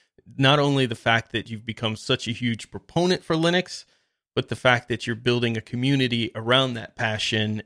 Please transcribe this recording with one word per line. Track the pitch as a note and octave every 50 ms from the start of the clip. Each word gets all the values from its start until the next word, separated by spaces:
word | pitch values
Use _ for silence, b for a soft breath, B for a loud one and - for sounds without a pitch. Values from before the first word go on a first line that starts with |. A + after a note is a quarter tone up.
| b b b - _ - -
not | - C3+ C3+ D3 D3
only | C#3+ C#3+ C#3 C#3 C3
the | A#2+ B2
fact | - - A#2 A2+ A2+ - - -
that | A2 - G#2+
you've | A2+ G#2+ A2
become | A#2 A2 - A#2+ A2 A2
such | G#2+ - - C3 B2 -
a | A2+ A#2
huge | - A#2+ A#2+ A2+ G#2 - -
proponent | - G2 - - - E3 F3 F#3 F#3 - -
for | - E3+
Linux, | E3 E3 E3+ E3+ F3+ F3+ - - - - _ _ _ _ _ _ _ _ _ _
but | - - -
the | A2+
fact | - - B2+ A#2+ A#2 - _
that | A#2+ G#2+ -
you're | - A#2
building | A2 A#2+ B2+ A#2+ B2 A#2+ A#2 A2+
a | A2
community | - - - A#2+ B2 C3+ C#3 C#3 C3 B2 A#2+ A#2 A2+ - -
around | G#2+ A2+ A2+ B2 C3 C3+ C3 A#2+
that | A#2 G#2+ - -
passion | - A#2+ A2 G#2+ G#2 - - - A2 G#2+ G#2+ G#2+ G#2+ -